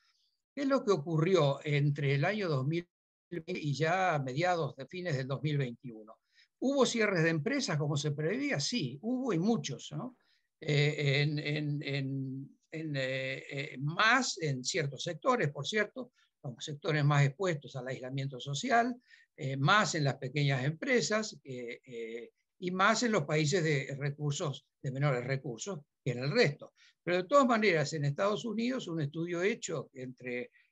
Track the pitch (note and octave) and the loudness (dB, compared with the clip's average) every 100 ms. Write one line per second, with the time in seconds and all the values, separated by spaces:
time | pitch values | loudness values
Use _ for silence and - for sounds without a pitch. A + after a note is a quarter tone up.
0 | _ _ _ _ _ - C#4 C4+ B3 F3+ | _ _ _ _ _ -4 0 2 4 2
1 | C#3+ D#3+ D#3+ F#3 C#3+ C#3 D3+ D3 D3 D3 | 2 2 4 6 4 2 0 2 2 2
2 | C#3 C#3 E3+ G#3+ F#3 C#3 C3 E3 F3 _ | 0 2 2 0 0 0 0 -2 -4 _
3 | _ _ - E3 D#3+ F#3 D3 B2+ D#3 F#3 | _ _ -12 -12 -8 -6 -4 0 0 2
4 | F#3 D3+ C3 C3 F3 F3 C#3 A#2+ C3 F3+ | 2 0 -2 0 2 2 0 -6 -10 -6
5 | F3 C3 C3 C3 D#3 D3 B2+ A#2+ B2 A2 | -4 -2 -2 -4 -2 0 -2 -6 -14 -14
6 | G#2+ - _ _ _ - B3 C#4+ A3+ A#3 | -16 -20 _ _ _ -4 0 4 2 4
7 | G#3+ F#3 E3 E3 D3 C#4 G#3+ D3+ D3 D3 | 2 4 4 2 0 -2 0 -2 0 0
8 | D3+ C#3+ D#3 A#3 C#4+ F#3+ - B3 C3+ C#3+ | -2 -2 -2 -2 -2 -2 -2 -2 -4 -6
9 | A3 B3+ B3+ E3 G3 A3 C#3+ B2 - D3 | -4 -2 0 2 2 2 -2 -10 -10 -8
10 | B3 - _ _ _ - D#3 D3+ D3 D3 | -10 -12 _ _ _ -12 -2 2 2 2
11 | C#3+ C3+ D3 D3+ D3 D3+ D3 D3 C#3+ C#3 | 0 2 0 -2 -2 -2 -2 -4 -2 -4
12 | C3+ C3+ C3+ C3+ C#3 _ _ D#3+ D#3+ C#3 | -2 -4 -6 -8 -12 _ _ -10 -6 -4
13 | C3 C3 C3+ C3+ - C#3 C#3 - D3 F3 | -2 -2 -4 -6 -8 -8 -8 -6 -4 2
14 | A3 B3+ B3 - D#3 B2+ B2+ F3+ C#3+ C#3 | 4 4 2 -2 -2 -2 -2 -2 -2 -4
15 | E3+ E3 C#4 B3 D3 D3+ D3 G#3+ G#3 - | -8 -2 2 2 2 -2 -4 -2 -2 -4
16 | B3 _ _ _ C3 A#2 - D3 - D3+ | -14 _ _ _ -12 -10 -10 -6 0 4
17 | C#3+ C#3+ C#3 - F#3 D3+ A#2+ C3 B2+ A#2+ | 4 6 4 4 -2 -2 -6 -10 -8 -8
18 | B2+ C3+ C3+ C3+ C#3+ C#3 B3+ A#3 A#3+ B3 | -6 -6 -6 -8 -8 -4 2 2 2 -2
19 | _ - _ - C#3 C3+ C#3+ G#3 G3 E3 | _ -20 _ -8 -6 0 4 4 4 2
20 | C#3 A#2+ B2 C#3+ C#3+ C3+ C#3 D#3+ C#4 B3 | 0 0 -4 0 2 2 0 -2 2 2
21 | D3+ G#3+ G#3+ E3+ C#3+ B2+ A#2+ B2 - A#2 | 4 0 -2 -10 -12 -10 -10 -12 -12 -10
22 | A2+ A#2 A2+ _ _ - F3+ F#3 G3 A3 | -8 -10 -12 _ _ -8 -4 2 4 4
23 | A#3+ G#3+ D3 D#3 D#3 F#3 D#3+ C#3 - C#3 | 2 2 2 2 4 2 2 0 -2 -4
24 | C#3+ C#3+ D3 C#3 E3 C3 _ _ C3 B2+ | -4 -2 -4 -2 -4 -6 _ _ -6 0
25 | D3 B2 A#2+ C3+ - A2+ G3+ F#3 - _ | 2 2 0 -4 -4 -8 -8 -10 -12 _
26 | - A#2+ C3+ A3 F#3 C#3+ - _ - _ | -6 -4 0 4 2 2 -12 _ -20 _
27 | - F3+ F#3 C#4+ B3+ A3+ G#3+ D#3+ C#3+ D#3+ | -2 -2 4 6 6 4 4 4 2 0
28 | C#3+ C#3+ G3 G#3 A#3 G#3+ A#3 C4 F#3 E3 | -2 2 0 0 -2 -2 -2 -2 -4 -4
29 | C#3+ D#3+ E3+ E3+ F#3+ A#3 - D3+ A2+ C3 | -4 -4 -4 0 0 -2 -4 -6 -8 -10
30 | B2+ B2 B2 B2 A#2+ _ _ | -12 -10 -6 -6 -8 _ _